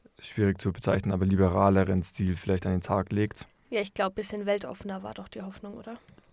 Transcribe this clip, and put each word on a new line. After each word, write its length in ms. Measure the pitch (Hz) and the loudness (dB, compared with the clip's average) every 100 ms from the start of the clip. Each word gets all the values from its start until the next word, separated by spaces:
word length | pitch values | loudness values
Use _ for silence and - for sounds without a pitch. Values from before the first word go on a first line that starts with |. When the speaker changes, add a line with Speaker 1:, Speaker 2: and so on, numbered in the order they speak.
| _ _ | _ _
Speaker 1:
schwierig 400 | - - 101 92 | -10 2 2 2
zu 100 | 101 | -2
bezeichnen, 400 | 87 - 98 98 | -2 0 0 2
aber 140 | 92 95 | 2 4
liberaleren 800 | 95 92 95 98 95 92 92 | 6 6 6 6 6 4 2
Stil 320 | 82 - 92 85 | -2 -2 -2 -2
vielleicht 300 | - 92 95 | 0 0 0
an 80 | |
den 80 | 90 | -2
Tag 300 | - 98 95 | 0 -2 0
legt. 360 | 104 104 - - _ - | 0 -2 -4 -18 _ -8
Speaker 2:
Ja, 120 | 220 | -6
ich 120 | 202 | -4
glaub, 220 | - 190 196 | -2 -4 -4
bisschen 300 | 202 208 202 | -8 -6 -2
weltoffener 580 | 202 - 190 208 190 | -2 -4 -10 -10 -8
war 100 | 202 | -10
doch 140 | 220 190 | -12 -14
die 140 | 220 | -12
Hoffnung, 340 | 190 190 202 202 | -12 -12 -14 -14
oder? 220 | 233 233 _ - _ | -14 -16 _ -20 _